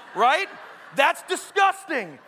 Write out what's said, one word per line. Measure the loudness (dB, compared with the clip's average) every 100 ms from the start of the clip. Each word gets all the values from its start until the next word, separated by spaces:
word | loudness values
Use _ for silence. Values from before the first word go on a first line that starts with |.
| -10 0
right? | 2 2 -2 -12 -20 -20 -6 0
That's | 2 0 -6
disgusting. | -8 -4 2 2 2 -6 -6 -6 -12